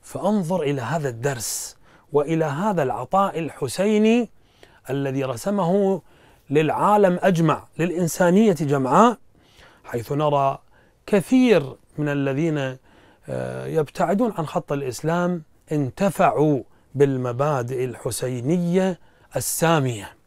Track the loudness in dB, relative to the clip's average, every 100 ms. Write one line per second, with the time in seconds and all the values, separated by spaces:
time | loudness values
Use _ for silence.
0 | -14 -4 0 0 0 -2 -2 -2 -2 -4
1 | -4 -4 -4 -4 -6 -8 -10 -16 _ _
2 | _ 0 0 0 0 -2 -2 0 -2 -4
3 | -2 0 0 -2 -8 -6 -8 -2 2 4
4 | 4 2 0 -8 _ _ -20 _ -6 -4
5 | -2 -2 -4 -4 -4 -2 0 2 0 -2
6 | _ _ _ _ _ 0 2 2 4 6
7 | 4 4 2 2 2 2 -4 -4 -2 0
8 | -2 2 4 6 4 2 0 0 2 6
9 | 6 4 _ _ _ _ -20 _ -8 -8
10 | -4 -2 0 2 0 -2 _ _ _ _
11 | 0 0 4 4 6 4 2 -12 _ -6
12 | -2 0 -2 0 -2 -2 -4 -8 _ _
13 | _ _ -10 -8 -8 -8 -6 -4 -4 -4
14 | -2 0 -2 -2 -6 -6 -4 -6 -6 -6
15 | -4 -2 -2 -4 -8 _ _ -4 -4 -2
16 | -4 2 2 4 2 0 -4 _ _ 0
17 | 0 2 -4 -2 0 0 -4 -4 -6 -6
18 | -8 -6 -6 -4 -2 -2 0 0 0 -4
19 | -12 _ _ -8 -6 -2 2 2 2 -4
20 | -12 -20